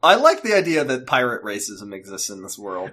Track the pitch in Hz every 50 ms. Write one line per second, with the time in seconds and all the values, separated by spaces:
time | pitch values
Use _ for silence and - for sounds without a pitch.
0 | - 160 190 233 277 330 381 - - 226 208 196 180 170 165 156 147 135 131 127
1 | 127 - - 131 127 123 120 101 - 107 101 101 - - 104 95 104 101 98 98
2 | 95 98 98 95 - - 104 95 95 92 - - 104 101 92 90 92 95